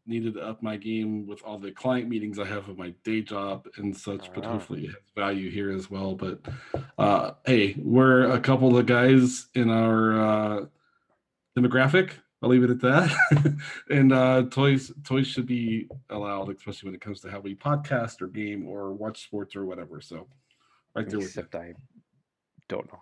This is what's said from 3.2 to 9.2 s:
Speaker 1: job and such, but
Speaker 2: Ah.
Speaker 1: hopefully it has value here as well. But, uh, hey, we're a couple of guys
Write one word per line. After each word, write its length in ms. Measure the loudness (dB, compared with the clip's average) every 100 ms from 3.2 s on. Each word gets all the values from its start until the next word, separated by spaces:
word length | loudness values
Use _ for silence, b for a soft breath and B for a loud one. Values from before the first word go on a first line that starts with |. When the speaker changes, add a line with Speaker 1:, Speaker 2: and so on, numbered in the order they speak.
Speaker 1:
job 460 | -6 -8 -8 -8 -12 -10
and 180 | -8 -8
such, 380 | -10 -10 -10
but 100 | -10
Speaker 2:
Ah. 100 | -8
Speaker 1:
hopefully 320 | -8 -8 -10 -10
it 20 |
has 240 | -14 _ -6
value 360 | -4 -4 -6
here 180 | -6 -6
as 220 | -6 -8
well. 240 | -8 -6 -6
But, 260 | -6 -8 -12 B B B B -2
uh, 360 | 2 2 0 -4 2
hey, 300 | 4 4 0
we're 540 | 2 6 8 6 4
a 80 | 2
couple 360 | 2 4 6 4
of 120 | 4
guys 600 | 4 6 8